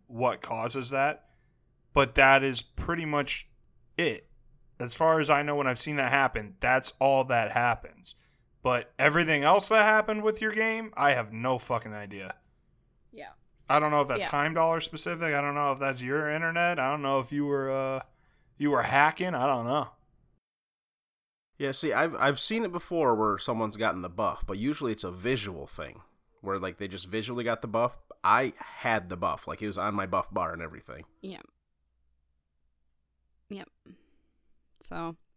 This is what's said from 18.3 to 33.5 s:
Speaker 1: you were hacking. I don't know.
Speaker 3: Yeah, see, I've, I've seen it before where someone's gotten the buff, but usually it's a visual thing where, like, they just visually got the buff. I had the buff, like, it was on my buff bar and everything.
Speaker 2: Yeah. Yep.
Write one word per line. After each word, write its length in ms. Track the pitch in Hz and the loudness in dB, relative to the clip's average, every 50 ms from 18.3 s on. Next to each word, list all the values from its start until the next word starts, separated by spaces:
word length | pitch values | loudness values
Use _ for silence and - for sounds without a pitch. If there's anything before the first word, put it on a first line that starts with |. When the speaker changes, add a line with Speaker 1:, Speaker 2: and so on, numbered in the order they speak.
| _ _ _ _ _ | _ _ _ _ _
Speaker 1:
you 140 | - 143 147 | -2 0 2
were 120 | 139 127 139 | 4 2 4
hacking. 520 | - 135 139 147 156 156 - 180 185 165 | 4 6 6 6 6 4 0 -2 -2 0
I 100 | 123 127 | 0 0
don't 200 | 143 135 120 117 | 2 0 0 0
know. 240 | 120 139 151 120 - - _ _ _ _ _ _ _ _ _ _ _ _ _ _ _ _ _ _ _ _ _ _ _ _ _ _ _ _ _ _ _ _ | -2 -2 -2 -2 -4 -10 _ _ _ _ _ _ _ _ _ _ _ _ _ _ _ _ _ _ _ _ _ _ _ _ _ _ _ _ _ _ _ _
Speaker 3:
Yeah, 140 | - 139 139 | -6 -6 -6
see, 200 | 139 - 165 147 | -4 -4 -2 0
I've, 220 | 101 127 156 165 - | 2 2 0 0 0
I've 240 | - 123 139 139 - | 0 0 0 2 0
seen 240 | - - 220 226 226 | -2 -2 -2 -2 -2
it 60 | 175 | -4
before 440 | 175 175 - - 175 165 147 123 113 | -6 -8 -8 -4 -2 2 2 4 4
where 220 | 107 110 104 101 98 | 4 2 0 0 -2
someone's 380 | - 139 117 113 110 107 98 | -2 -4 -2 -2 -2 -4 -2
gotten 260 | 104 113 101 87 92 90 | -2 -2 -2 -2 -2 -6
the 60 | 90 | -8
buff, 340 | 87 101 107 90 - - - | -4 -2 -2 -2 -2 -4 -6
but 120 | - 98 101 | -6 -4 -4
usually 320 | 113 143 151 - 147 117 | -4 -4 -4 -2 -4 -4
it's 120 | 107 - - | -4 -4 -6
a 80 | 90 | -8
visual 540 | 90 90 95 123 135 117 101 98 90 73 69 | -8 -6 -4 -2 -2 -2 -4 -6 -10 -12 -12
thing 360 | - - - 76 65 - - - _ _ _ _ _ _ _ | -12 -12 -12 -12 -14 -14 -18 -20 _ _ _ _ _ _ _
where, 180 | - 98 98 95 | -6 -6 -4 -4
like, 180 | 95 95 87 | -4 -6 -8
they 100 | - 101 | -8 -10
just 200 | 92 98 92 90 | -10 -8 -10 -10
visually 360 | 90 104 110 107 123 120 123 117 | -8 -6 -6 -6 -6 -6 -4 -2
got 180 | 117 117 - - | -2 -2 -4 -4
the 40 | |
buff. 300 | 110 101 113 120 120 - - - - - - - | -4 0 0 0 0 -2 -8 -20 -20 -10 -2 2
I 300 | - 107 123 135 - - | 4 4 4 2 0 -6
had 520 | - - - - - - 120 113 107 90 90 | -10 -16 -16 -12 -6 -2 -2 0 -2 -2 -6
the 80 | 92 | -6
buff, 300 | 87 95 87 73 - - | -4 -2 -2 -2 -4 -8
like, 140 | - - - 107 | -10 -10 -8 -6
it 40 | |
was 100 | 104 95 | -6 -4
on 180 | 95 95 104 101 | -4 -4 -4 -2
my 100 | 98 95 | -4 -4
buff 260 | 90 98 92 85 - | -2 -2 -2 -2 -2
bar 220 | 95 92 87 85 82 | -4 -4 -4 -4 -4
and 80 | 82 | -8
everything. 440 | 82 78 - - - - - 73 78 - _ _ | -10 -12 -14 -16 -18 -18 -18 -18 -20 -20 _ _
Speaker 2:
Yeah. 200 | - 190 180 - - _ _ _ _ _ _ _ _ _ _ _ _ _ _ _ _ _ _ _ _ _ _ _ _ _ _ _ _ _ _ _ _ _ _ _ _ _ _ _ _ | -16 -16 -16 -16 -18 _ _ _ _ _ _ _ _ _ _ _ _ _ _ _ _ _ _ _ _ _ _ _ _ _ _ _ _ _ _ _ _ _ _ _ _ _ _ _ _
Yep. 180 | - | -16